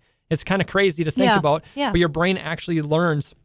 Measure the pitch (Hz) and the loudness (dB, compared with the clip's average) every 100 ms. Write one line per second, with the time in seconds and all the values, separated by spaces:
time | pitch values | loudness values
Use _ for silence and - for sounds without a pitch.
0 | _ _ _ 165 - 190 - 196 196 156 | _ _ _ -4 0 0 0 2 0 0
1 | 160 247 254 202 151 160 - - 277 180 | -4 2 2 4 2 0 -4 -6 -2 2
2 | 170 156 175 185 151 165 - 165 147 156 | 0 0 0 0 -4 -8 -4 -4 0 0
3 | 170 151 - - | 2 0 -4 -12